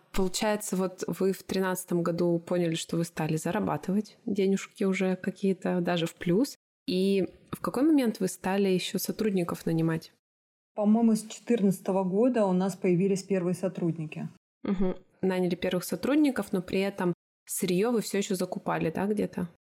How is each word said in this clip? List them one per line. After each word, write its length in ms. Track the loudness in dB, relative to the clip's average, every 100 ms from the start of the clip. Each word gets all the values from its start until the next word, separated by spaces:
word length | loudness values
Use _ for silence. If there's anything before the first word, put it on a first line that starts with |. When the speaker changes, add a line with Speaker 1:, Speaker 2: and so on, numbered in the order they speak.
| _
Speaker 1:
получается, 640 | -2 0 0 0 -2 -2 -2
вот 280 | -2 -4 -8
вы 260 | 0 0
в 100 | 0
тринадцатом 600 | -4 -2 -2 -4 -2 -2
году 360 | 0 0 2 0
поняли, 360 | 0 0 0 -2
что 200 | -2 -4
вы 80 |
стали 320 | -4 -4 -2 -2
зарабатывать 800 | -2 -2 -2 -2 -2 -2 -2 -10 -4
денежки 580 | 0 2 0 -2 -2
уже 320 | 0 2 0 0
какие-то, 640 | -4 -2 -2 0 0 0
даже 260 | 0 0 -2
в 80 |
плюс. 420 | -4 0 2 0 -4 _ _ -4
И 400 | 0 2 2 0 -6 _
в 80 | -8
какой 220 | -4 2
момент 360 | 4 4 2 0
вы 80 | -4
стали 400 | -2 -2 2 2
ещё 300 | 2 0 -4
сотрудников 680 | -4 -2 0 0 0 -2 -2
нанимать? 460 | 0 2 0 -6 _ _ _ _ _ _
Speaker 2:
По-моему, 400 | 0 4 6 4
с 80 | 2 -2
четырнадцатого 800 | -12 -2 2 4 2 0 0
года 420 | 0 2 2 4 2
у 60 |
нас 240 | 2 0 0
появились 460 | 2 2 2 0
первые 320 | -2 -2 0
сотрудники. 760 | -2 -4 -2 -4 -4 -8 -8 -12 -12 _ _
Speaker 1:
Мгм. 300 | -4 0 0 -2 -12 _
Наняли 320 | 0 2 0
первых 300 | 0 -2 -2
сотрудников, 680 | -4 -4 2 4 4 2 -2
но 100 | -4
при 180 | 0 -2
этом 320 | -2 0 -2 -2 _ _ -10
сырьё 460 | -4 0 2 2
вы 80 | 0
всё 180 | 0 -4
ещё 160 | -2
закупали, 560 | -2 -4 -4 -4 -2 -2
да, 160 | -2 -2
где-то? 420 | 0 -2 -4 -8 -10